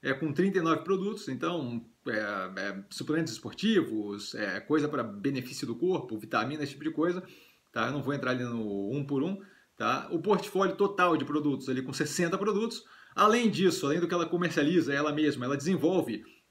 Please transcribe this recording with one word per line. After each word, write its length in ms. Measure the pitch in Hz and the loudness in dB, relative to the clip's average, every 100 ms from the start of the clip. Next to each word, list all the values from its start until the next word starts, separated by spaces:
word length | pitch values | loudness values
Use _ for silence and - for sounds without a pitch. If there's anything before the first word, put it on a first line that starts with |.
é, 100 | 135 | -2
com 200 | 131 160 | -2 -2
trinta 260 | 143 190 190 | 0 2 2
e 20 | |
nove 220 | 165 156 | 2 0
produtos, 460 | 147 190 196 220 - | 2 0 0 -6 -8
então, 580 | 131 165 175 127 120 - _ - | -4 -4 -2 -4 -6 -10 _ -4
é, 20 | |
é, 720 | 110 104 101 92 95 98 98 98 | -4 -2 -4 -6 -6 -6 -8 -10
suplementos 420 | - 127 156 156 | -12 -2 -2 -2
esportivos, 1000 | - 110 - 208 214 - 110 101 101 - | -6 -12 -2 2 4 2 -2 -4 -6 -8
é, 240 | 113 104 92 | -6 -4 -4
coisa 300 | - 151 143 | 0 2 2
pra 160 | 147 | -2
benefício 600 | 113 101 139 135 127 - | -4 -4 -4 -4 -6 -8
do 120 | 123 113 | -6 -2
corpo, 420 | 175 175 - 110 | 0 0 -2 -10
vitamina, 460 | 104 117 113 151 | -2 -2 -2 -4
esse 80 | 139 | -8
tipo 100 | - | -6
de 80 | 151 | -6
coisa, 320 | 160 170 180 180 - - _ _ | 0 0 0 -6 -20 -20 _ _
tá? 160 | 120 113 | -4 -2
Eu 60 | |
não 100 | 147 | -2
vou 120 | 127 | -2
entrar 180 | 143 123 | -2 -2
ali 100 | 127 | -2
no 480 | 123 117 107 101 98 | -2 -4 -4 -4 -2
um 140 | 135 | -4
por 180 | 139 139 | -2 -2
um, 180 | 156 196 - - _ _ | 0 -4 -10 -20 _ _
tá? 320 | 110 131 - | -2 -2 -2
O 80 | 165 | -4
portfólio 560 | 175 202 - 190 190 | 2 2 2 2 2
total 420 | 190 196 196 180 160 | 4 0 4 4 4
de 80 | |
produtos 440 | 143 147 147 131 131 | 2 0 0 0 -2
ali 140 | 131 | -4
com 100 | 131 | -4
sessenta 440 | 135 151 - 170 185 | -4 -4 0 0 2
produtos. 480 | 202 202 226 - - - - | 0 0 0 -4 -14 -20 -12
Além 340 | - 208 233 233 | 4 6 6 4
disso, 380 | 139 185 - 139 | 4 4 4 0
além 140 | 160 | 2
do 80 | 170 | 2
que 60 | |
ela 120 | 175 165 | 0 0
comercializa, 680 | 175 175 165 147 180 139 | 0 0 2 4 4 4
ela 200 | 139 151 | 2 0
mesma, 320 | 147 151 127 | 2 2 2
ela 120 | 123 139 | -2 -2
desenvolve 680 | 135 185 156 185 127 104 - - _ | 0 2 4 2 0 -4 -8 -20 _